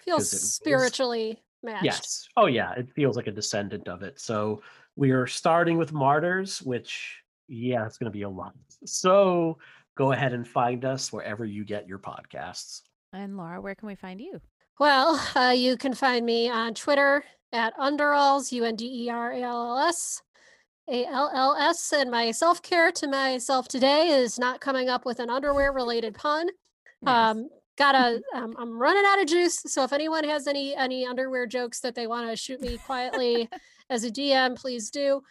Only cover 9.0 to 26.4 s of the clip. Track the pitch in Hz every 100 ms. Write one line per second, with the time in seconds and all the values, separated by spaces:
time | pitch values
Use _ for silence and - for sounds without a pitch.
9 | 185 196 190 175 165 160 - - _ -
10 | 135 127 135 120 120 139 120 123 131 135
11 | - 107 107 107 110 101 98 101 - 95
12 | - - - 65 85 - - - - _
13 | _ 190 196 196 165 185 196 196 214 190
14 | 185 185 330 202 - _ _ - 294 269
15 | 311 277 - 277 254 247 247 247 269 233
16 | 269 240 233 233 233 226 226 214 - 285
17 | 277 285 - _ _ 233 226 294 269 294
18 | 294 285 277 277 269 247 226 220 233 254
19 | 240 233 240 254 247 240 233 254 330 339
20 | - - - _ _ _ _ _ - 247
21 | 247 262 294 262 277 320 294 330 - 294
22 | 247 233 233 220 330 349 - 349 330 349
23 | 294 269 269 254 - 262 240 262 262 294
24 | 339 277 233 - 247 254 277 262 254 247
25 | 254 240 240 254 285 277 277 269 240 233
26 | 220 214 302 311